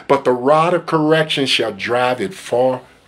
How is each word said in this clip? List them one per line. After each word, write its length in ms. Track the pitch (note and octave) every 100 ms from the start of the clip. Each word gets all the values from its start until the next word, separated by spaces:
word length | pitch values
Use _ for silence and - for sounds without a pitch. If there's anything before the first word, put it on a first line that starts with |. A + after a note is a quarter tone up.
| -
but 160 | C3+
the 80 | B2+
rod 420 | B2 B2+ D#3 E3+
of 120 | F3 E3
correction 600 | D#3+ D3+ D#3+ D#3 - C3
shall 260 | - A2+
drive 500 | G2 F#2+ A#2+ B2 B2+
it 120 | F#2+
far 480 | - - A#2+ C3 B2+ - _